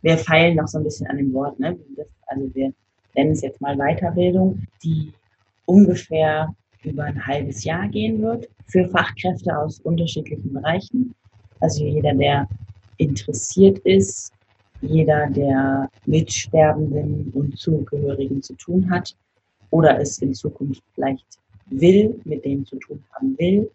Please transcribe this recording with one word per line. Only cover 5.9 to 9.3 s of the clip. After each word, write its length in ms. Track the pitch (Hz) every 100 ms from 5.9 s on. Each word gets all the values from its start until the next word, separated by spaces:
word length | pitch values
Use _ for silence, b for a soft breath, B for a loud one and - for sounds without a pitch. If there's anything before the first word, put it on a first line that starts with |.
| 180 - 160 156 151 156 - _ _
über 200 | - 143
ein 220 | 147 139 -
halbes 360 | 143 139 -
Jahr 240 | 156 165 202
gehen 340 | 208 220 220
wird 260 | 220 233 233 _ -
für 220 | 185 180
Fachkräfte 680 | 180 165 - 180